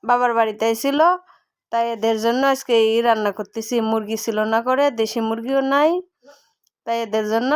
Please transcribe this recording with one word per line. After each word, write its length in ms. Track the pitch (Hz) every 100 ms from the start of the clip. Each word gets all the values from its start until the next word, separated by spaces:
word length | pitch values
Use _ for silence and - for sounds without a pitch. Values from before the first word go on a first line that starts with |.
বাবার 280 | 220 247 247
বাড়িতে 300 | 233 220 214 226
আইছিল, 340 | 226 277 285 320 359 _ _ _ _ _
তাই 140 | 233 233
এদের 260 | 233 220 220
জন্য 200 | 226 247 269
আজকে 260 | 262 - 233
এই 160 | 220 226
রান্না 300 | 233 220 208
করতেছি। 440 | 202 208 - 220 240
মুরগি 360 | 220 220 208 220
ছিল 180 | - 214 214
না 140 | 220
করে, 240 | 233 254 285 226
দেশি 240 | 220 240
মুরগিও 400 | 220 226 233 269 269
নাই, 180 | 277 302 349 359 _ 254 - _ _ _ _ -
তাই 100 | 233
এদের 220 | 226 214 214
জন্য 240 | 220 247